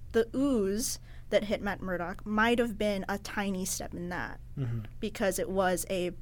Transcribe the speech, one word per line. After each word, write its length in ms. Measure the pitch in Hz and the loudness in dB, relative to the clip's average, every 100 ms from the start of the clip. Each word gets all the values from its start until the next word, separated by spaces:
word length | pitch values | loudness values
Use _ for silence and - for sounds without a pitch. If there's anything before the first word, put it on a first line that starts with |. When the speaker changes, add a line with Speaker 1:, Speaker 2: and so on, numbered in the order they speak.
| - | -2
Speaker 1:
The 140 | 226 226 | 2 2
ooze 640 | 254 277 247 190 208 262 - - - - | 2 4 4 4 2 0 -4 -8 -12 2
that 140 | 208 | 2
hit 180 | 208 208 | 2 -2
Matt 180 | 202 185 | -2 -4
Murdock 460 | 185 175 170 190 208 | -2 -2 -2 -6 -2
might 320 | 214 226 240 | 4 6 6
have 180 | 240 196 | 2 2
been 280 | 208 196 - | 0 0 -2
a 100 | 202 | -4
tiny 460 | - - 202 185 | -4 -2 -2 0
step 300 | 185 - - | -2 -4 -6
in 140 | - 175 | -6 -6
that 280 | 175 113 - - - | -4 -6 -8 -10 -4
Speaker 2:
Mm-hmm. 220 | 127 117 104 - | -2 -2 -4 -4
Speaker 1:
because 380 | 214 - 196 185 | -4 0 2 2
it 100 | 175 | 0
was 380 | 190 185 180 - | 2 4 4 0
a 220 | 190 175 175 | 0 0 -4